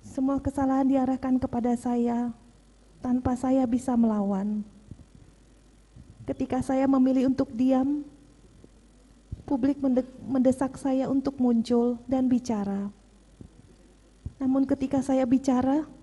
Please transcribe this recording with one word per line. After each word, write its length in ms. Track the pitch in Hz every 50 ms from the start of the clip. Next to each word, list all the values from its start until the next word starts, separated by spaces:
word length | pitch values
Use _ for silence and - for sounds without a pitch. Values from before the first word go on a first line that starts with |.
| - -
Semua 320 | - - 262 269 277 269
kesalahan 480 | 277 277 269 - 277 262 262 269 277 262
diarahkan 480 | 269 269 262 254 262 254 - 262 254
kepada 400 | 254 254 269 - 240 226 247 240
saya 560 | 233 - 247 240 240 233 240 233 233 240 240 226 - - - - - _ - _ _ _ _ - - -
tanpa 320 | 254 247 254 254 262 247
saya 320 | 240 - 262 262 269 262 240
bisa 240 | 233 247 247 - 247 233
melawan. 640 | 233 226 214 208 202 196 202 190 196 208 214 214 208 - - - - - - - - - _ - - - - - - - - - - - _ _ - _ _ - - - - - -
Ketika 400 | - 269 - 269 - - 262 254
saya 240 | - 269 262 269 269
memilih 400 | 269 269 254 262 262 262 247 262
untuk 240 | 262 - 269 -
diam, 560 | - 220 254 262 262 254 262 277 294 294 285 - - - - - - - - - - - - - - - - - - - - - - - _ _ - - -
publik 400 | - 294 262 226 269 285 285 269
mende-, 240 | 269 254 247 254 - - - -
mendesak 560 | - 262 269 247 262 254 - 277 262 269 -
saya 320 | - 277 262 262 262 262
untuk 240 | 269 277 269 285 277 269 254
muncul 560 | 240 240 233 226 - 247 240 233 240 247 240 - -
dan 240 | 262 262 262 254
bicara. 560 | 254 240 240 - 226 208 202 196 196 202 202 202 202 - - - _ - - - - _ - - - - - - - - - - - _ _ - _ _ - - - -
Namun 240 | 269 262 262 269 269
ketika 400 | 269 285 277 269 269 - 269 254
saya 240 | - 269 262 262 240
bicara 560 | 254 254 269 - 254 247 254 262 269 311 311 - - -